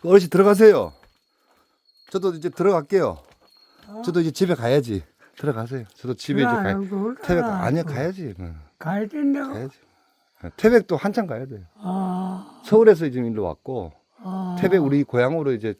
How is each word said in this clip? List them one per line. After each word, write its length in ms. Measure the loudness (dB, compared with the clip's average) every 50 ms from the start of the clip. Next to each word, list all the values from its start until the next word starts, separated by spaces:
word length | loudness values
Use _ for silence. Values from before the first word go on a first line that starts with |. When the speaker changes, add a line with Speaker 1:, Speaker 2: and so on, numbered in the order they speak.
Speaker 1:
그 80 | 2 6
어르신 220 | 6 6 6 6
들어가세요. 640 | 4 4 6 6 6 8 8 8 8 6 2 -4 -8 _ _ _ _ _ _ _ _ _ _ _ _ _ _ _ _ _ _ _ _ _ _ _
저도 240 | -6 -4 -2 -2 -4
이제 160 | -4 -8 -8
들어갈게요. 680 | -4 0 2 2 2 2 0 0 0 0 0 0 -4 -6 _ _ _ _ _ _ _ _ _ _ _ _ -20 -20
Speaker 2:
어? 140 | -16 -10 -6
Speaker 1:
저도 160 | -4 -2 0
이제 100 | 0 -2
집에 220 | 0 0 0 0 0
가야지. 480 | -2 0 0 0 0 0 -2 -6 -8 -8 _ _ _ _ _ _ -8
들어가세요. 460 | -6 -6 -4 -6 -8 -8 -10 -12 -12 -14 _
저도 180 | _ -10 -10
집에 300 | -8 -8 -6 -4 -2 0
이제 40 | 0 0
Speaker 2:
야, 60 | 0 -2
Speaker 1:
가야-, 100 | -2 -2 -4
Speaker 2:
여기 180 | -4 -6 -6
올라가. 300 | -6 -6 -6 -6 -8 -8 -4
Speaker 1:
태백, 160 | -2 0 0 0
아니요, 400 | -2 -4 -2 -2 -2 -2 -2 -2
가야지. 500 | -4 -6 -6 -6 -6 -6 -8 -12 -12 -12 -12
응. 220 | -12 -14 -14 -16 -20 _ _ -14
Speaker 2:
가야 280 | -8 -6 -6 -6 -6 -6
된다고? 460 | -6 -4 -2 -2 -2 -2 -6 -8 -10
Speaker 1:
가야지. 240 | -10 -12 -12 -14 _ _ _ _ _ _ _ _ _ _ _ _ _ -18
응. 60 | -16 -6 0
태백도 380 | 2 4 4 4 2 2 -4 -4
한참 280 | -2 -4 -4 -4 -4
가야 200 | -4 -6 -8 -10
돼요. 160 | -12 -14 -16 -18 -20 _
Speaker 2:
아. 840 | -14 -10 -6 -6 -4 -4 -4 -6 -6 -6 -8 -10 -12 -14 -18 -20 -12 -2
Speaker 1:
서울에서 420 | 2 4 6 8 8 6 6 2 -4
지금 160 | -4 -4 -4 -4
일로 120 | -4 -4 -6
왔고, 480 | -6 -6 _ -10 -10 -10 -10 -10 -12 -14 _ _ _ _ _
Speaker 2:
아. 380 | -12 -10 -8 -8 -6 -6 -4 -2
Speaker 1:
태백 220 | 0 2 2 2
우리 220 | 2 2 0 0 -2
고향으로 480 | 0 0 0 0 0 0 -2 -2 -4
이제 220 | -4 -4 -4 -6 -8